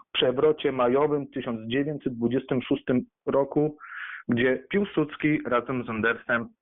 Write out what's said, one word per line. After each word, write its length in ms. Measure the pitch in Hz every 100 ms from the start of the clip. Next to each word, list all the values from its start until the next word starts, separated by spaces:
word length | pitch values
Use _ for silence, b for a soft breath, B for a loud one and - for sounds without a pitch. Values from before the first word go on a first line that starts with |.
| -
przewrocie 600 | - 131 123 156 151 147
majowym 540 | 131 123 131 147 147 139
w 60 |
tysiąc 380 | 131 123 117 113
dziewięćset 440 | 127 143 147 135
dwudziestym 480 | 117 117 131 - 131
szóstym 400 | - 143 - 127 123 _ -
roku, 520 | 131 139 151 151 151 B B B B B
gdzie 360 | 120 127 127 -
Piłsudski 720 | 196 202 - 147 - 156 151 -
razem 380 | 120 117 131
z 60 | 113
Andersem, 580 | 110 113 117 - 117 117 _